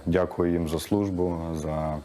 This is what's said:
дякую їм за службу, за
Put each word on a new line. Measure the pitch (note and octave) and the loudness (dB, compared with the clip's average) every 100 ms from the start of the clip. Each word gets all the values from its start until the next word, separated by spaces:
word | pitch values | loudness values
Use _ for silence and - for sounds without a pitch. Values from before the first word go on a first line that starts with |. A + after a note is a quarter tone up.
| E2+ | 2
дякую | F2+ F2 - F2 | 2 2 2 2
їм | E2+ D#2+ | 2 0
за | D#2 | -2
службу, | - G2+ G2+ F2+ F2+ E2+ E2 | 0 0 0 0 0 0 -4
за | D#2+ D#2 D#2 D#2 D2+ | -4 -2 -2 -2 -4